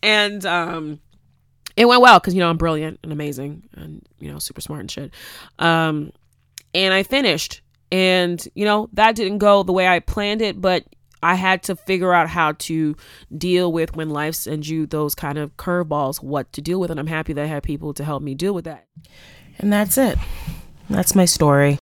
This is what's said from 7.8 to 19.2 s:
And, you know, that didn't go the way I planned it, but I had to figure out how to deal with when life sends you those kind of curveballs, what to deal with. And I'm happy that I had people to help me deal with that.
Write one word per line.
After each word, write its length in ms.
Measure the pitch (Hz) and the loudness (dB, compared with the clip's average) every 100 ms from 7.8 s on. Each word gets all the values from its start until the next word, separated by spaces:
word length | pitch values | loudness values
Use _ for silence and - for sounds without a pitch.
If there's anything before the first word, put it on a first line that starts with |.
| _ | _
And, 540 | 185 185 185 175 170 - - | 0 2 2 0 -4 -10 -4
you 100 | 208 | 0
know, 240 | 208 214 | 0 -2
that 220 | 202 220 226 | 2 2 2
didn't 240 | 196 208 | -2 2
go 220 | 208 202 | 4 6
the 100 | 185 | 4
way 140 | 185 185 | 2 4
I 120 | 180 | 2
planned 420 | - - 208 214 | 0 -4 -2 -2
it, 200 | 220 185 | -4 -2
but 240 | 185 180 - _ _ _ | 0 0 -4 _ _ _
I 140 | 165 185 | 0 2
had 280 | 185 185 | 2 0
to 120 | - 180 | -2 -8
figure 380 | - 190 185 | -4 -2 4
out 160 | 175 160 | 4 2
how 240 | 170 156 | 0 0
to 420 | 151 - 160 156 147 - - - 156 | -2 -6 -2 -2 -4 -14 -20 -18 -8
deal 340 | 175 180 180 | 0 2 2
with 240 | 165 160 160 | 0 -4 -4
when 140 | 156 | -6
life 260 | 147 151 156 | -4 -4 -6
sends 340 | - 151 151 | -6 -8 -6
you 160 | 160 151 | -6 -4
those 300 | 156 151 143 | -4 -4 -4
kind 220 | 147 147 | -6 -6
of 180 | 147 - | -8 -8
curveballs, 680 | - 175 165 147 135 139 | -4 -2 -2 -2 -4 -6
what 280 | 135 143 131 | -6 -6 -6
to 80 | - | -10
deal 180 | 147 180 | -4 -4
with. 120 | 175 | -4
And 80 | 151 | -6
I'm 80 | 156 | -6
happy 260 | 160 156 | -6 -6
that 100 | 143 | -6
I 40 | 151 | -4
had 160 | 147 | -6
people 300 | - 147 156 | -6 -6 -8
to 100 | 143 | -8
help 200 | 147 139 | -6 -6
me 120 | 147 135 | -6 -4
deal 180 | 180 | -4
with 120 | 190 165 | -4 -8
that. 220 | 147 _ - _ - | -16 _ -20 _ -20